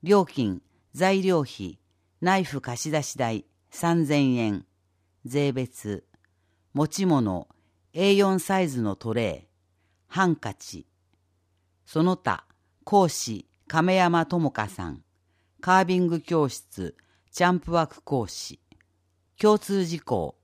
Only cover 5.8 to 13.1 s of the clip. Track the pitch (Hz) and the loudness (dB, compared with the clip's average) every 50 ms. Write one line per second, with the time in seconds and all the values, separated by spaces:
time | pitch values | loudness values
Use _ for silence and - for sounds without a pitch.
5.8 | - 104 101 87 _ _ _ _ _ _ _ _ _ _ _ _ _ _ _ 139 | -10 -8 -8 -8 _ _ _ _ _ _ _ _ _ _ _ _ _ _ _ -2
6.8 | 151 151 - - 196 185 160 135 117 104 92 87 - _ _ _ _ _ _ _ | -2 -2 -2 -2 0 2 2 2 2 0 -2 -4 -8 _ _ _ _ _ _ _
7.8 | _ _ _ 156 190 202 202 196 202 196 190 185 - - 196 190 185 160 135 123 | _ _ _ 0 2 4 6 6 4 4 2 0 0 0 0 0 0 0 0 -2
8.8 | 113 104 98 - - 117 110 120 117 98 78 65 - _ _ _ _ _ _ _ | -2 -2 -2 -4 -6 -4 -2 -2 -2 -2 -4 -6 -12 _ _ _ _ _ _ _
9.8 | _ _ _ _ _ _ - 180 190 180 160 - - 110 95 _ - - - 82 | _ _ _ _ _ _ -2 0 2 2 2 0 -4 -10 -10 _ -16 -18 -18 -18
10.8 | - _ _ _ _ _ _ _ _ _ _ _ _ _ _ _ _ _ _ _ | -18 _ _ _ _ _ _ _ _ _ _ _ _ _ _ _ _ _ _ _
11.8 | _ _ - 156 160 180 185 - _ - 95 - - _ _ _ _ _ _ _ | _ _ -2 2 2 2 2 0 _ -4 -4 -4 -8 _ _ _ _ _ _ _
12.8 | _ - 208 202 190 160 | _ 2 4 4 4 4